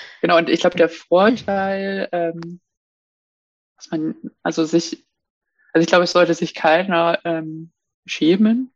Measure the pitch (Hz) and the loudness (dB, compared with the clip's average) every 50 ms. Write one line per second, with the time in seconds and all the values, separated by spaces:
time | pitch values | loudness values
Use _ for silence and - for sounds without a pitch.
0 | - - - - - 170 175 165 170 - 165 170 - 180 - 170 165 165 165 - | -20 -20 -12 -4 0 2 4 4 4 2 -2 0 0 0 2 2 0 0 0 -6
1 | - - 170 180 196 220 254 220 - - 196 196 190 196 196 196 196 196 196 196 | -4 0 2 4 4 4 2 0 -4 -4 -4 -2 -2 -2 -4 -4 -6 -6 -6 -6
2 | 196 - - 175 170 165 170 170 170 170 175 175 _ _ _ _ _ _ _ _ | -6 -6 -4 -4 -4 -4 -6 -8 -12 -14 -16 -18 _ _ _ _ _ _ _ _
3 | _ _ _ _ _ _ _ _ _ _ _ _ _ _ _ _ - - - 160 | _ _ _ _ _ _ _ _ _ _ _ _ _ _ _ _ -14 -10 -8 -6
4 | 156 160 - - - - _ _ - 170 160 165 160 151 - 170 - - - - | -6 -6 -6 -8 -14 -18 _ _ -8 -6 -2 -2 -2 0 0 0 0 -2 -10 -14
5 | _ _ _ _ _ _ _ _ _ _ _ _ _ _ - 165 165 - - 180 | _ _ _ _ _ _ _ _ _ _ _ _ _ _ 0 0 2 4 4 4
6 | 180 175 - 180 175 170 165 - 175 160 - - - 160 156 170 190 196 175 170 | 4 4 4 2 4 4 2 -2 -2 -8 -6 -2 2 2 2 2 2 0 0 0
7 | 170 170 170 - - 175 165 160 160 156 156 160 165 165 _ _ _ _ _ _ | 0 0 0 -2 -4 -4 -6 -6 -6 -10 -12 -14 -16 -18 _ _ _ _ _ _
8 | _ - - - 156 156 180 196 214 220 233 247 262 247 _ | _ -12 -6 0 2 2 4 4 4 2 2 0 -2 -8 _